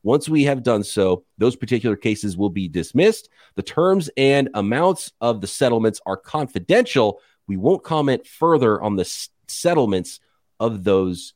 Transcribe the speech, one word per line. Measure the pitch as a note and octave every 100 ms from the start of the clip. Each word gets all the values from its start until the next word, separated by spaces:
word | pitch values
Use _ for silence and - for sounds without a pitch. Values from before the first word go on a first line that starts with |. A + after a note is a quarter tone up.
Once | G2 C#3+ D3+
we | D#3
have | C#3+ C3+
done | B2 A2
so, | G2+ - F#2+ F2+ _ -
those | A2+ B2+
particular | - A#2+ A2+ G2+
cases | A2+ G#2 G#2 F2+
will | G2+
be | F2+ F2+
dismissed. | E2+ D#2+ C3 G3+ A3 - _ _ -
The |
terms | - - F3+ G3 D3 -
and | C3+ C#3 C#3
amounts | G#2 G#2 B2+ F3+ F3+ - _
of | A#2+ A2
the | G2
settlements | - C3 A#2 A2+ G#2+ -
are | F#2+
confidential. | - D#3 C#3+ G2 F2 D4 - C#3 G#2+ G2 _ _ -
We | F#2+
won't | A#2 F#3
comment | - D#3+ C#3+ B2
further | - - E3 D#3 A#2+ G#2
on | G#2
the | G2
s-, | F2 - - _ -
settlements | - F3 E3 A2+ F#2+ F2+ - _ _ _ _
of | A#2 G#2+
those | F#2+ F#2+ F#2 F2 -